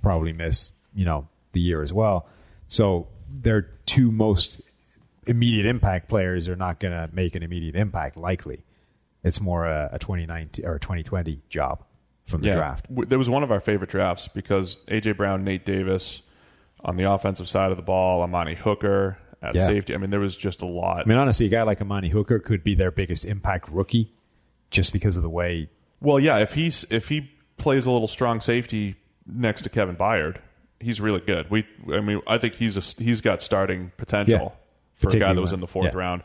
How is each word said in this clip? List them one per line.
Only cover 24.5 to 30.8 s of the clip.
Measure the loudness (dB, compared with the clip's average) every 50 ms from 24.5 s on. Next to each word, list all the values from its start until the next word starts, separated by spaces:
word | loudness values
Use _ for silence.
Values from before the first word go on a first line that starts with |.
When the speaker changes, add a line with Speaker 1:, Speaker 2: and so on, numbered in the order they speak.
| _ _ _ _
Speaker 1:
just | 0 2 2 2
because | 0 0 0 0 2
of | 0
the | -2 -2
way | 0 -2 -2 0 -2 -4 -6 -8 _ _ _ _ _ _
Speaker 2:
Well, | 2 4 4 6
yeah, | 6 6 6 4
if | 4 2 0
he's, | 0 0 0 -2 -4 -4 -2
if | -2 -2 0 -2
he | -4 -4 -4 -8 _ _ _ _ _ -4
plays | 0 2 2 2 4
a | 2
little | 2 2 2 -2
strong | -2 0 0 0 0 0
safety | 0 0 0 0 -2 -4 -6 -6 -6 -6 -8 -10 _ _ _ _ _
next | -12 -4 -2 0 0 0 -2
to | -6 -4
Kevin | -2 0 0 0 0
Byard, | -2 0 0 2 0 0 -2 -6 -8 -14 -20 _ _ _ _ _ -8